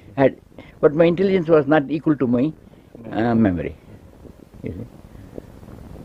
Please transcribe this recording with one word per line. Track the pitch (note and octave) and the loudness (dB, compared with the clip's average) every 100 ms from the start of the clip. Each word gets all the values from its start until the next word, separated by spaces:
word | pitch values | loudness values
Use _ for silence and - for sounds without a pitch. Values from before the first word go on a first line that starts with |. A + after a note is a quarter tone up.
| - - | -10 0
Had, | C3+ - - - - - | 0 0 -16 -20 -20 0
but | - | 0
my | D3 E3+ | 4 2
intelligence | E3+ G3 F#3+ D#3+ | 2 0 0 2
was | D#3+ C3+ | 2 4
not | D#3 C#3 | 2 0
equal | D#3 D#3 | -2 -2
to | C#3+ B2+ A#2+ | 0 0 0
my, | D3 D#3 - - - - A2 G#2 | -2 -6 -16 -20 -20 -20 -10 -4
uh, | A#2 A#2 G#2 | 0 2 2
memory۔ | E2+ D2+ - - - - - - - - - | 0 -6 -12 -18 -20 -20 -20 -20 -20 -20 -16
You | - E2+ | -14 -12
see? | A2+ - - - - - - - - - - - | -16 -20 -20 -20 -20 -20 -20 -20 -20 -20 -20 -20